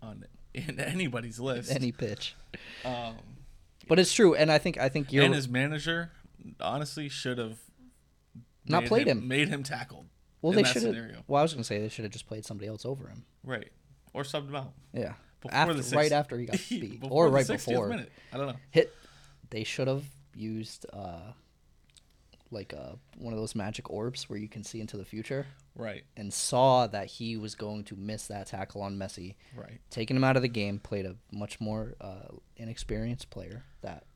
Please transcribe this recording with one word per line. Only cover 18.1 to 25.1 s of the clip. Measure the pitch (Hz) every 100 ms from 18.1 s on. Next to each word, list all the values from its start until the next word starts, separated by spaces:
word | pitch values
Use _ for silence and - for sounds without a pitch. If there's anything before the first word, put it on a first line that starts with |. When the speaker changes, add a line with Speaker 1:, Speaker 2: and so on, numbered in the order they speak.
| - -
Speaker 1:
I | 123
don't | 139
know. | - -
Speaker 2:
Hit, | 156 - - - - - - -
they | 110
should | 113 - 131
have | 139 143 - -
used, | - 110 110 107 - -
uh, | 101 92 82 98 - _ _ _ _ _ _ _ _ _ _ _
like, | 110 95
uh, | 73 64 131 _ -
one | 117
of | 110
those | 110 110
magic | 98 - -
orbs | 98 120 131 -
where | 107
you | 107
can | 110
see | 101 113
into | 110 104
the |
future. | 92